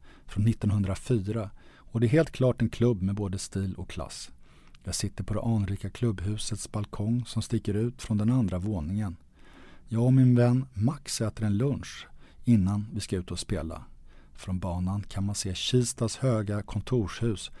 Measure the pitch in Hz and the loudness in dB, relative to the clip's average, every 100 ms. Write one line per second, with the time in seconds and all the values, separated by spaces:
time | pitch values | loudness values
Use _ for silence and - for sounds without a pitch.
0 | - - - 95 110 110 104 104 98 95 | -20 -20 -8 0 2 2 2 2 0 -2
1 | - 117 95 110 98 - - - - 117 | 0 0 0 -4 -6 -12 -20 -20 -6 0
2 | 117 156 160 - 131 - 110 - 120 101 | 4 4 4 4 2 4 0 4 2 4
3 | 95 101 101 95 - 95 98 90 90 90 | 0 0 -2 -4 -6 -4 -4 -6 -8 -8
4 | - - - - - - - - - - | -10 -10 -14 -16 -20 -20 -20 -14 -8 -4
5 | 101 - - 104 117 110 98 98 98 - | -4 -6 -4 -2 0 2 0 -2 -6 -2
6 | 117 92 95 107 - 101 - 104 101 - | -2 0 -4 -4 -4 -6 -6 -6 -6 -4
7 | 104 120 117 110 - 113 - 101 120 - | -2 -2 -2 -4 -2 -2 0 -2 -2 -4
8 | - 104 107 127 95 90 101 95 76 101 | -2 0 2 2 2 0 -2 -4 -2 -2
9 | 101 90 - - - - - - - 110 | -4 -6 -16 -20 -20 -20 -20 -20 -4 2
10 | 123 131 127 120 120 127 135 98 113 151 | 6 8 8 8 6 4 0 0 0 0
11 | - - 110 - 107 101 139 160 - - | -4 -4 -4 -2 0 2 0 -2 -8 -16
12 | - - - - - 113 92 104 107 107 | -18 -20 -20 -2 4 6 6 2 -2 -6
13 | - 92 90 87 - 90 80 80 - - | -4 -4 -4 -6 -4 -4 -4 -8 -14 -20
14 | - - - - - 92 92 87 90 101 | -20 -20 -20 -12 -6 -4 -2 -2 -2 -2
15 | - 101 101 101 95 92 - 127 117 - | -4 -4 -4 -2 -4 -4 2 2 2 0
16 | 113 - 131 110 104 101 - 104 - 127 | -4 0 2 2 0 -2 -2 -4 0 0
17 | 92 - 117 98 - - | 0 -2 -2 -2 -8 -14